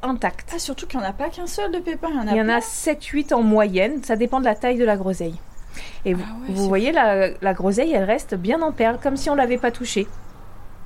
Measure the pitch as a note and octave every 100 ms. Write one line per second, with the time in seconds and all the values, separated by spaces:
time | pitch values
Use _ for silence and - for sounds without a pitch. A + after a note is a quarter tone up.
0 | B3+ B3+ F#3+ - - E4+ - C4 - C4+
1 | G3 G3 D4 F4+ F4 - G4+ F4 E4+ D#4+
2 | E4 D4 G#3+ G#3+ A3 A#3 A3+ - - D4+
3 | - D4 D4 B3+ A3 G#3+ G#3 F#3 G#3 D4
4 | - A3+ A#3+ C4 C4 - C4 B3 A#3 G3+
5 | F#3+ F3+ E3+ E3+ - - - - - -
6 | G3+ F3+ G3+ A3+ B3+ F#3+ G3 F#3+ A#3+ D#4+
7 | A3+ G3 - - G3 F#3+ F#3+ G3+ D#4+ C4+
8 | F#3+ B3+ - F#3+ F3+ D#4 D#4+ G3+ A3+ A#3+
9 | C#4+ C4+ D#4 C#4+ B3 B3 B3 A#3 A#3+ G#3
10 | G3+ - - - - - - -